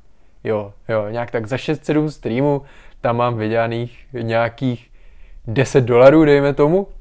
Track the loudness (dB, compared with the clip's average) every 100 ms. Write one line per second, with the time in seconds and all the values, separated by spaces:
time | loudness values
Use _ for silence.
0 | -20 -20 -20 -12 -6 -6 -6 -12 -6 -6
1 | -4 -8 -6 -8 -6 -6 -6 -6 -4 -2
2 | -2 -6 -6 -2 0 -2 -6 -20 -20 -8
3 | -4 -2 -2 -2 -2 -2 -2 -4 -8 -12
4 | -16 -10 -4 0 -2 -2 -6 -6 -10 -20
5 | -20 -20 -20 -16 -6 -2 0 2 2 6
6 | 8 8 6 4 2 2 2 2 -2 -10